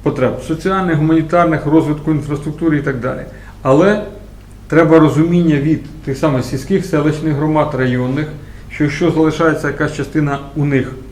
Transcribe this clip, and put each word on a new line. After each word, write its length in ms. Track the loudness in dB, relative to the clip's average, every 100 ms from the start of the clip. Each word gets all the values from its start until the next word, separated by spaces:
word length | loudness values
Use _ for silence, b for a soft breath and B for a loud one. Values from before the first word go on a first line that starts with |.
потреб 380 | -4 -2 -2 -2 -6
соціальних, 480 | -4 -2 -2 0 0
гуманітарних, 680 | 2 2 2 2 2 0 2
розвитку 440 | 2 2 -2 -2
інфраструктури 680 | -2 -2 -6 -6 -2 0 0
і 40 |
так 180 | -2 -4
далі. 200 | -6 -8 -12 B B B
Але 400 | 2 4 4 2 -4 -14 -18 -20 -20 -20 0
треба 300 | 4 6 6
розуміння 580 | 6 4 4 4 4 2
від 460 | 2 -2 -4 -12
тих 140 | -8 -2
самих 260 | 0 0
сільських, 420 | -2 -6 -2 -2 0
селищних 480 | 0 0 0 -2
громад, 400 | -2 0 0 0 0
районних, 480 | 0 0 -2 -4 -6 -10 B B B
що 140 | -2
якщо 260 | -2 2 0
залишається 560 | 2 0 2 0 0 -4
якась 300 | -4 -4 -4
частина 420 | -4 -2 -2 -4 -6 -4
у 80 |
них 280 | 0 0 -2 -8 -16